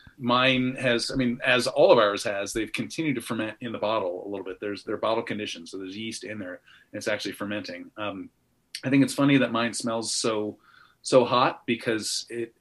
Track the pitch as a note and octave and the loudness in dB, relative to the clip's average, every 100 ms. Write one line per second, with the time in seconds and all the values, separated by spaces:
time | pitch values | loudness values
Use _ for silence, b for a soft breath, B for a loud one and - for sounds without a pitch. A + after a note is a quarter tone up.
0 | b b B2 B2 B2+ B2+ B2+ B2+ C3 A#2+ | b b 2 4 4 2 0 0 0 2
1 | - C3+ B2 A#2+ C3+ B2+ B2+ C3+ F3 C3+ | 0 0 0 0 2 2 2 6 8 8
2 | G#2 G2+ A2+ G2+ G2+ A2+ G#2+ - G#2+ - | 6 2 -2 -4 -4 -4 -4 -4 -6 -4
3 | D#3+ C3 - A2+ A2 - B2 A2 G#2 A2 | -2 -2 -4 -4 -4 -6 -10 -4 0 0
4 | F#2 F2+ G2 G2+ F#2 F#2 G#2 G2 - G#2 | -2 -4 -8 -8 -8 -8 -8 -8 -6 -2
5 | A2 A2+ A#2 G#2 G#2 E2+ E2+ F#2+ F#2+ G2+ | 0 0 -2 -6 -6 -8 -12 -12 -10 -8
6 | A2+ A2+ - G#2+ F#2 F2+ b b b G#2+ | -8 -10 -10 -10 -10 -12 b b b -8
7 | G#2+ G#2 G2+ F#2+ G2+ G#2 F#2 F2+ F2 - | -4 -4 -4 -6 -6 -6 -8 -12 -14 -8
8 | G#2 G2 F2 _ _ _ _ - C#3+ C#3 | -8 -8 -14 _ _ _ _ -8 0 2
9 | C3 - C#3+ C#3 A#2+ A#2 A#2 G#2+ A#2 A2+ | 2 4 4 4 4 0 -2 -2 -4 -4
10 | A2 - A#2+ G#2+ G#2+ G#2 b b b b | -4 -2 -2 -2 -4 -8 b b b b
11 | - C3+ A#2+ B2 C#3+ - - A#2 - A2 | 4 4 6 4 2 0 -4 -2 0 -2
12 | G#2 - - A#2 A2+ _ | -2 -6 -6 -8 -8 _